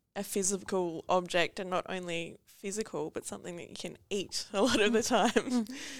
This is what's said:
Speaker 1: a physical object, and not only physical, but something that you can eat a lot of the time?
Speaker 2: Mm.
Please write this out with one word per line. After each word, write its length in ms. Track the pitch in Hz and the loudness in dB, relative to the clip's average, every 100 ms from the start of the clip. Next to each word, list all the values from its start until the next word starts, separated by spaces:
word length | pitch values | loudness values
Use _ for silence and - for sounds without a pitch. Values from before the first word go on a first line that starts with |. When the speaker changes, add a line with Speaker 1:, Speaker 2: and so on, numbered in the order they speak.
| _ - | _ -8
Speaker 1:
a 80 | |
physical 840 | 202 208 185 196 202 190 175 160 - | -4 0 0 -2 0 0 0 -2 2
object, 520 | 185 180 175 165 - | 2 2 2 0 -2
and 100 | 185 | -4
not 160 | 180 - | -2 -2
only 480 | 185 180 170 170 214 _ | -6 -4 -4 -6 -12 _
physical, 640 | - 202 208 - 156 156 | -12 -6 -6 -6 -6 -6
but 160 | - - | -6 -8
something 280 | 202 175 175 | -10 -10 -10
that 120 | 131 | -10
you 60 | - | -10
can 200 | 180 - - | -10 -12 -6
eat 380 | 202 - - - | -4 -4 -6 -2
a 80 | 202 | 2
lot 180 | 240 226 | 4 6
of 100 | 202 | 6
the 120 | 226 | 4
time? 260 | 240 226 220 | 4 6 6
Speaker 2:
Mm. 400 | 214 - 247 220 262 - | 4 2 0 0 -6 -10